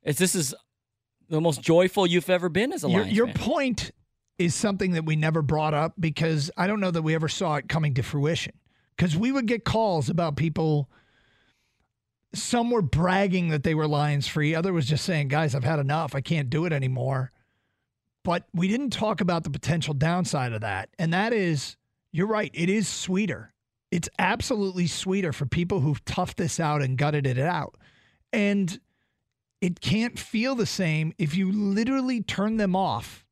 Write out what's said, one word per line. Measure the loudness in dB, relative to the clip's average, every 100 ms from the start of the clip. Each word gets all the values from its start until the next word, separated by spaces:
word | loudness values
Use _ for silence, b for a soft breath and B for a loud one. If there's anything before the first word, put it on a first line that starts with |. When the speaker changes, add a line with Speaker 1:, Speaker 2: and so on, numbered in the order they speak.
Speaker 1:
It's, | -2 2
this | 2
is | 2 -4 -6 _ _ _ _ _ _ _
the | 0
most | 0 0
joyful | 4 6 6 4 2
you've | 2 2
ever | 0 2
been | 0 0
as | -2
a | 0
Speaker 2:
Your, | 0
Speaker 1:
Lions | 2 2
Speaker 2:
your | 2
Speaker 1:
fan. | 0
Speaker 2:
point | 0 0 0 -2 -6 -12 _ _ _ _
is | -2
something | 2 0 0 0
that | 0 0
we | 0
never | 2 2
brought | 2 2 2
up | 2 0 0
because | -2 0 0 0 -2 -2
I | 0
don't | 0
know | 0
that | 0
we | 0
ever | 0 0
saw | -2 -2 -2
it | -2
coming | 0 2
to | 0
fruition. | -2 0 0 0 -4 -12 _ _ _ 0
'Cause | 2 2
we | 2
would | 2 0
get | -2
calls | 0 0 2 2 0
about | 0 0 0
people, | -2 0 2 2 0 _ _ _ _ _ _ _ _ _ _ _ _ _ _
some | -10 -2 0 2
were | 0
bragging | 2 0 2 2 2 0 0
that | 0
they | 0
were | 0 0
Lions | 0 2 0 -2
free, | 0 0
other | 0 0
was | 0
just | 0 0 0
saying, | -2 0
"Guys, | 0 0
I've | 0
had | 0 0
enough. | 0 0 -2
I | -4
can't | -2 -2 0
do | -2 0
it |
anymore." | 0 -2 -2 -2 -2 -4 _ _ _ _ _ _ _ _ _
But | -2 -2 -2
we | -2 0
didn't | 0 -2
talk | -2 -2 0
about | 0 0
the | -2
potential | -6 -2 -2 0
downside | 0 2 2 0 -2 -2
of | -4
that. | -4 -6 -8 -4
And | 0
that | 0 2
is, | 2 2 0 -4 -14 _ _ _
you're | -2 0
right, | 0 -2
it | -2 2
is | 2 0
sweeter. | -4 -2 0 0 -4 -10 _ _ _ _
It's | -4 -2 -2
absolutely | 0 0 -2 -2 -2 0 -2
sweeter | -2 -2 0 0
for | -2 -2
people | 0 0 0
who've | 0 0
toughed | -4 -4 -4 -2
this | -4 0
out | 0 0
and | 0 0
gutted | 0 0 0
it | 0
out. | 0 -2 -6 _ b b b b _
And | 0 2 2 0 -6 _ _ _ _ _ _ _ _
it | -4 -2
can't | 0 0 0 -4
feel | -6 -2 0
the | 0 -2
same | 0 0 0 -2 -2
if | -2
you | 0 0
literally | 0 0 0 0 0 0 -2
turned | -4 -2 -2 0
them | 0 0
off | 0 -2 -6 -18 _